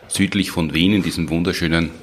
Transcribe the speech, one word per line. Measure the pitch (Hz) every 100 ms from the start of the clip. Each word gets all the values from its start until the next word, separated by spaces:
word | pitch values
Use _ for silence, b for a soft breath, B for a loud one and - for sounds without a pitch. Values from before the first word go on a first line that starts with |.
| -
südlich | - 98 101 92
von | 90 80
Wien | 78 92
in | 101
diesem | 85 87 78
wunderschönen | 82 90 87 82 82 80 -